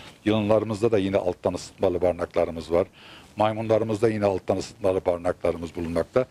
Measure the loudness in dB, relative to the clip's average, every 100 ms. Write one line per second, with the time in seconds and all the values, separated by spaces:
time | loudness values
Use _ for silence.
0 | -20 -6 0 0 4 2 2 0 2 2
1 | 2 0 0 -2 -4 -4 -8 -2 -2 2
2 | 0 0 -2 -2 -2 -4 -2 0 0 -6
3 | -20 -20 -10 -2 0 0 0 0 0 2
4 | 2 2 2 2 0 -2 -4 -4 -2 0
5 | 0 0 -2 -2 -2 -2 -6 -6 -4 -2
6 | -2 0 -2